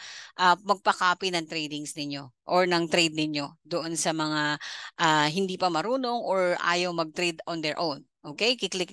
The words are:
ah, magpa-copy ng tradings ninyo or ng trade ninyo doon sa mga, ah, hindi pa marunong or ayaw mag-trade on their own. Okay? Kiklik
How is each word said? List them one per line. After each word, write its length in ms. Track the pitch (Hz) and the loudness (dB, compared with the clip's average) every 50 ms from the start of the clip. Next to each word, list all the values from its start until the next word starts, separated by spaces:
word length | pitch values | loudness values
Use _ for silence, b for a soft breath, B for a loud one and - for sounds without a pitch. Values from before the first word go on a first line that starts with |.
| B B B B B B B - | B B B B B B B 2
ah, 180 | 185 180 175 180 | 4 4 4 4
magpa-copy 720 | - 196 202 190 - 214 190 - 185 180 180 - 196 190 | 2 0 0 2 2 2 2 4 2 2 2 2 0 -2
ng 160 | 180 170 160 | -2 -2 -4
tradings 480 | 156 160 160 151 147 151 147 151 143 - | -4 -4 -6 -6 -6 -6 -8 -10 -10 -10
ninyo 540 | 156 147 143 143 139 143 131 - _ _ - | -8 -8 -8 -8 -8 -10 -14 -18 _ _ 0
or 160 | 170 180 185 | 2 4 4
ng 240 | 180 175 170 170 160 | 4 4 2 2 2
trade 240 | - 180 165 160 156 | 2 2 2 2 2
ninyo 320 | 156 156 156 151 147 143 143 - - _ | 0 -2 -2 -2 -4 -6 -6 -10 -16 _
doon 320 | 151 170 151 151 165 170 | -6 -6 -4 -4 -4 -4
sa 160 | 160 - 175 | -2 -2 0
mga, 480 | 160 160 156 151 156 151 151 147 147 B B B B B B B B - | 0 0 -2 0 0 0 0 0 -2 B B B B B B B B 0
ah, 300 | 170 160 156 151 147 151 | 4 4 6 6 4 4
hindi 240 | 156 190 196 180 185 | 2 0 -2 -2 -2
pa 160 | - 185 180 | 0 0 2
marunong 480 | 165 156 165 220 254 269 254 240 240 240 - | 2 0 0 0 -2 -2 -2 -2 -4 -2 -2
or 340 | 180 190 190 185 175 175 - - | 0 0 2 2 2 0 0 0
ayaw 260 | 170 175 175 180 180 | 0 2 2 0 0
mag-trade 480 | 170 170 165 156 - - 180 175 165 - - | -2 -2 -4 -4 -2 -2 -2 -2 -2 -4 -8
on 160 | - 170 165 156 | -8 -6 -4 -4
their 160 | 151 - - | -4 -2 -2
own. 240 | 175 160 139 143 - _ _ _ - | -2 -2 -4 -6 -10 _ _ _ -16
Okay? 320 | 151 143 - 202 240 254 | -14 -6 -2 0 0 0
Kiklik 340 | 233 202 185 - 185 180 180 | -2 -4 -4 -4 -4 -6 -4